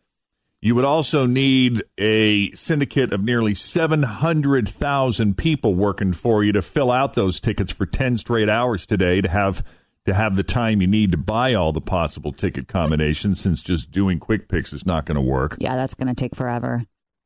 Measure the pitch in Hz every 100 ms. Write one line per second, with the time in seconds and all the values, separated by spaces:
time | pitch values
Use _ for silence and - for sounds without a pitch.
0 | _ _ _ _ _ _ 107 120 139 160
1 | 147 147 127 127 135 131 127 113 - -
2 | 107 110 107 104 101 - - 151 135 139
3 | 123 98 110 120 110 101 - 175 160 156
4 | 127 107 165 156 143 135 104 - 143 139
5 | 131 113 107 92 160 147 113 90 101 95
6 | 95 85 120 107 104 101 - 151 127 127
7 | 139 127 95 - 117 104 95 - 98 -
8 | 131 117 - 117 107 110 123 101 - 101
9 | 90 92 95 98 98 95 - - _ _
10 | - 98 110 95 90 123 113 104 90 107
11 | 104 82 90 113 131 107 80 71 - 92
12 | 80 - 73 - 95 - - 92 78 76
13 | 76 76 104 87 98 78 - 87 - 95
14 | 98 85 - 107 - 87 - 71 95 82
15 | 71 73 65 65 73 - - 127 131 -
16 | 131 123 127 - 127 120 127 120 - _
17 | _ _